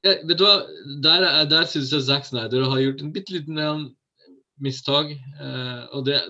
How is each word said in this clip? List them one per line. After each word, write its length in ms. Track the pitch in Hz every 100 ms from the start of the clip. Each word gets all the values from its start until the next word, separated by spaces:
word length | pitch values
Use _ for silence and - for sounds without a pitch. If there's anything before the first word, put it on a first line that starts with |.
jeg, 140 | 196 190 160
vet 120 | 170
du 60 |
hva? 80 | 196 196 - 78 113 143
Der 220 | 147 175 185
er, 180 | 151 151
der 180 | 156 165
synes 240 | 160 131
jeg 120 | 151
Zack 220 | 131 139
Snyder 400 | - 123 110 127 135
har 80 | 131
gjort 240 | 135 135
en 80 | 147
bitte 200 | 175 196
liten, 240 | 180 147 156
eh, 240 | 151 151 143 - _ _ _ - _ -
mistak, 500 | 139 131 - 143 151
eh, 720 | 143 131 143 139 127 127 123 -
og 160 | 139 131
det, 140 | 143 -